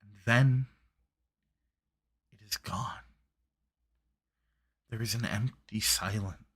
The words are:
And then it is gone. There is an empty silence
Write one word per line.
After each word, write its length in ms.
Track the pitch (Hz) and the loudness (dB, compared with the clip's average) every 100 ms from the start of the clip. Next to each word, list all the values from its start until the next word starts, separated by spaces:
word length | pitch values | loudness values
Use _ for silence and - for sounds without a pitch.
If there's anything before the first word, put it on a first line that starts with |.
And 80 | 104 101 95 | -20 -10 2
then 400 | 117 135 127 131 - _ _ _ _ _ _ _ _ _ _ _ _ _ _ _ | 4 6 4 0 -8 _ _ _ _ _ _ _ _ _ _ _ _ _ _ _
it 120 | _ | _
is 120 | 107 - | -8 -8
gone. 480 | - 92 123 - - _ _ _ _ _ _ _ _ _ _ _ _ _ _ _ _ _ _ | -6 -6 -6 -8 -14 _ _ _ _ _ _ _ _ _ _ _ _ _ _ _ _ _ _
There 120 | 113 | -6
is 120 | 113 | -4
an 100 | 110 | -2
empty 560 | 113 107 123 - - 107 | -2 0 -2 -4 -8 -4
silence 720 | - - 90 104 98 82 - | 0 0 0 -2 -4 -8 -16